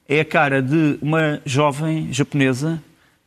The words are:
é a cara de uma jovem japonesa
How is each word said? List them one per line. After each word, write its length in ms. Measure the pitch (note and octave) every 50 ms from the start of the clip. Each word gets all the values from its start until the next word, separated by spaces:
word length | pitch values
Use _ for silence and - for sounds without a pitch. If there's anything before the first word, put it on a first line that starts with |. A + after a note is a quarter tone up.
| _
é 120 | - C#3 D#3
a 60 | D#3
cara 360 | - - E3+ D3+ C#3 C3+ C3+
de 360 | C3 B2+ D3+ E3 D#3 D3 - -
uma 400 | - D3 D#3+ D#3+ D#3 D3+ D3 D3 -
jovem 680 | D3 B2 C#3+ D3+ D3 C3 C#3 D#3 D#3+ D#3+ D#3 - A#2
japonesa 720 | B2+ A#2+ C#3+ - - C#3+ C3+ C3 B2+ B2 D3 D#3+ E3 D#3+ - - _ _ _ _ _ _ _